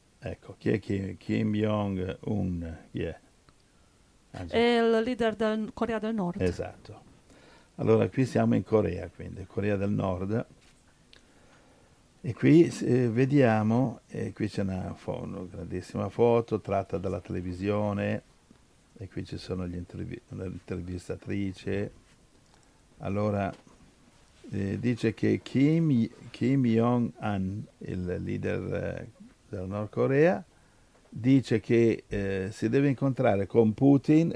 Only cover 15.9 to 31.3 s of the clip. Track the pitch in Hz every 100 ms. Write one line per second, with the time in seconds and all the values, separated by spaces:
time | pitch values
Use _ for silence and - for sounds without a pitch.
15.9 | - 101 - 120 117 113 107 - 98 95
16.9 | 92 95 90 - 92 90 90 98 104 104
17.9 | 101 101 110 - _ _ _ _ _ _
18.9 | - 98 107 92 92 - 92 90 87 90
19.9 | 95 90 - - 101 95 90 - 90 87
20.9 | 92 - 92 - 101 98 98 101 98 104
21.9 | - - _ _ _ _ - _ _ _
22.9 | - 98 104 107 101 95 - - - -
23.9 | _ _ _ _ _ 277 101 98 98 120
24.9 | 117 113 - 107 107 - 131 143 165 160
25.9 | 123 110 - - - 120 139 120 113 117
26.9 | 123 117 - 113 98 95 104 - _ -
27.9 | 92 90 90 92 101 98 95 95 95 92
28.9 | 87 - - 214 _ _ 98 92 104 104
29.9 | 117 127 135 170 202 - _ _ _ _
30.9 | _ _ - 123